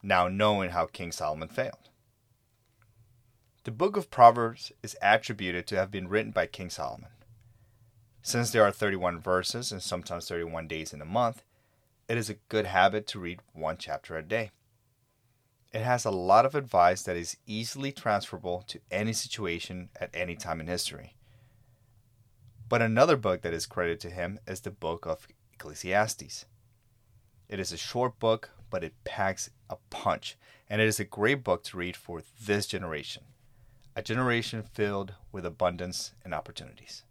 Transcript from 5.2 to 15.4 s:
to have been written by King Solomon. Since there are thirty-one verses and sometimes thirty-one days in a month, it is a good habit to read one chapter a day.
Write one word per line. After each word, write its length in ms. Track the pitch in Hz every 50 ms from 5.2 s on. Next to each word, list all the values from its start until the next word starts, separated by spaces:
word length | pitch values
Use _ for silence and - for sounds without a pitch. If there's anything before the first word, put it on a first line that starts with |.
| - - 117 101 98 90 87 87 87
to 100 | - 104
have 140 | 92 95 95
been 160 | 104 98 92
written 240 | 87 98 107 107 110
by 160 | 110 92 85
King 240 | - - - 95 87
Solomon. 400 | - - 76 64 57 - - - - _ - - - - _ - - _ _ _ _ _ _ _ _ _ _ _ _ -
Since 300 | - - - 120 120 110
there 140 | - 117 107
are 80 | 101
thirty-one 480 | 95 - 110 101 98 92 90 90 87 85
verses 520 | - 95 92 92 90 - - 120 123 -
and 80 | - 92
sometimes 480 | - - - 90 82 - 87 87 - -
thirty-one 400 | 90 85 85 82 82 82 82 78
days 240 | 82 80 78 78
in 80 | - 73
a 60 | 73
month, 380 | 78 92 120 123 117 - - _ _ _ _ _ _ _ _ _ _ _ _ _ -
it 100 | 113 120
is 100 | 113 107
a 60 | 107
good 320 | - _ _ 113 110 104
habit 400 | 92 92 92 92 98 98 107 107 -
to 100 | - 107
read 220 | 90 85 90 - _ _
one 260 | _ 80 78 78 80 78
chapter 400 | - - 73 71 - - 82 80
a 40 |
day. 280 | 78 80 110 117 113 98 _ _ _ _ _ _ _ _ _ _ _ _ _ _ _ _ _ _